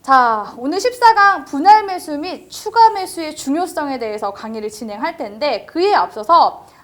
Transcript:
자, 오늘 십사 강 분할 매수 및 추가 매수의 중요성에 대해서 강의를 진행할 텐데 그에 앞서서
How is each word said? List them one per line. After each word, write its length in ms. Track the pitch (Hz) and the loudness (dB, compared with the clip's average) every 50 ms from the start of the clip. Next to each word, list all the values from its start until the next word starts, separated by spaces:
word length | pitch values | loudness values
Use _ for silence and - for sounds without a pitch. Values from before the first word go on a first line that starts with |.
자, 540 | _ - 269 254 247 233 220 214 202 202 - | _ 2 4 4 4 4 0 -2 -4 -8 -12
오늘 240 | 233 240 277 339 392 | -10 -6 -6 -4 -2
십사 320 | 415 494 494 - 466 453 | -2 -4 0 2 4 4
강 320 | 440 415 403 403 381 330 - | 6 6 4 4 2 0 -4
분할 400 | - - 277 311 392 427 440 415 | -8 -6 2 6 6 6 6 4
매수 320 | 392 370 349 359 330 294 | 0 -6 -8 -8 -8 -8
및 320 | 285 311 370 339 - - - | -8 -8 -8 -10 -12 -14 -16
추가 420 | - - - 427 - 466 453 453 | -16 -14 -10 -2 2 4 4 4
매수의 460 | 427 403 370 370 - 339 320 302 311 | 4 0 -8 -8 -8 -8 -10 -10 -10
중요성에 640 | - - 262 277 330 359 339 311 320 294 277 269 254 | -8 -6 -4 -4 -2 -4 -4 -4 -6 -6 -6 -6 -6
대해서 340 | 226 214 208 214 214 202 | -6 -6 -6 -6 -6 -8
강의를 380 | 202 - - 220 220 220 214 214 | -8 -8 -10 -10 -10 -8 -8 -10
진행할 460 | 208 - 247 220 202 214 262 330 320 | -10 -10 -12 -12 -10 -8 -8 -8 -8
텐데 500 | 330 269 208 202 220 285 294 240 196 - | -8 -10 -12 -8 -6 -4 -4 -4 -4 -6
그에 260 | - - 320 359 403 | -8 -4 -2 0 2
앞서서 760 | 403 311 - - - 220 208 - 330 330 269 185 - - - - _ _ | 2 2 0 -2 -6 -6 0 2 4 4 4 4 0 -6 -18 -20 _ _